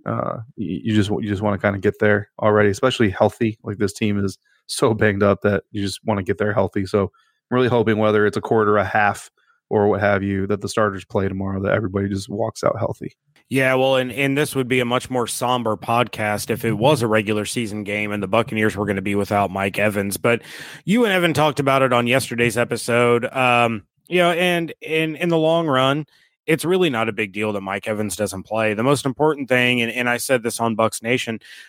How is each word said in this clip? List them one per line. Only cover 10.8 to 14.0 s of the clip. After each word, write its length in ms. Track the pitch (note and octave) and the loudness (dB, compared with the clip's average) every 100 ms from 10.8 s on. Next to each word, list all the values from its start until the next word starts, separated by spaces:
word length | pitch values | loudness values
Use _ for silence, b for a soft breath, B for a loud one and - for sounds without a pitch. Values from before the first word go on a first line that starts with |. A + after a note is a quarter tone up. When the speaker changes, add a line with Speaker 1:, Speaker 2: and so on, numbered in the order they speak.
| G#2 F#2+ | 0 -2
Speaker 1:
play 220 | - G#2 F#2+ | -6 -2 -2
tomorrow, 340 | F#2+ F#2+ F#2+ | -4 -6 -4
that 140 | G2 | 0
everybody 340 | G#2 F#2 G2 G2+ | -2 0 -2 -2
just 200 | F#2+ G2 | -4 -6
walks 340 | G2+ A2+ - | -6 -6 -2
out 160 | - - | -2 -2
healthy. 380 | - - - _ _ b b | -4 -6 -12 _ _ b b
Speaker 2:
Yeah, 260 | C3 C3 | 0 2
well, 220 | C3 C3 | 2 2
and, 160 | C3 | 2